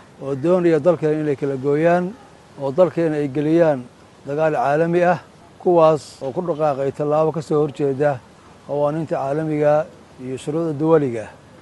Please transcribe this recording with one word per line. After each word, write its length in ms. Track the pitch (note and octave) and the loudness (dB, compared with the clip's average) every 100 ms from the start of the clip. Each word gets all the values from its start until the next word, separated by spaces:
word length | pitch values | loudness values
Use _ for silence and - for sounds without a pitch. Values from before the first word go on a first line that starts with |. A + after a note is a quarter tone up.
| - - | -8 -12
oo 140 | C3+ C#3 | -8 -2
doonaya 440 | D#3 F3+ E3+ D#3+ | 2 2 4 2
dalkeena 420 | D3 E3 D#3 D#3 | 2 2 0 -2
inay 140 | D3+ C#3 | -2 -2
kala 200 | C#3+ C#3 | -4 -4
gooyaan, 580 | C#3 C#3+ E3 F3 F3+ A#3 - - - - | -2 2 2 2 0 -8 -18 -20 -20 -10
oo 120 | C#3 | -4
dalkeena 440 | C#3 F3+ E3 E3 D3+ | 2 2 2 -2 0
ay 120 | D3 | -2
geliyaan 480 | C#3 D3 E3 E3 C#3 B2 - - - - | -2 2 4 4 2 -4 -20 -20 -16 -8
dagaal 260 | C#3+ D#3+ | -2 0
caalami 480 | D3 B2+ D3 E3+ F3 | 0 0 0 0 2
ah, 160 | F3 E3 - - - - | 2 0 -4 -20 -20 -6
kuwaas 560 | - E3+ D#3+ D#3 - - | 0 4 6 4 -2 -12
oo 100 | C3+ B2 | -8 -6
ku 60 | |
dhaqaaqay 500 | F3 D3 D#3 C3+ C#3 | -4 -2 -2 0 -4
tallaabo 400 | - D3 D3+ D#3+ | -4 0 0 0
ka 100 | D#3 | -2
soo 220 | - D3+ | -2 0
horjeeda 560 | D3+ C3 C#3+ C3+ D3 B2+ - - - - - | -2 -2 -2 0 -2 -2 -8 -20 -20 -20 -8
qawaaniinta 480 | C#3+ D3 D#3 D#3 D#3+ | -2 -2 -2 -4 -4
caalamiga 720 | C#3 D3 D#3 D3+ D3 D3+ E3+ - - - | -4 -4 -2 0 2 2 0 -10 -20 -16
iyo 180 | B2+ C3 | -12 -10
shuruucda 360 | - D3+ E3 C#3+ | -6 -4 -4 -2
dawaliga. 500 | D#3 D#3+ C#3 A#2 G#2 - - - | 2 4 2 -4 -10 -16 -20 -20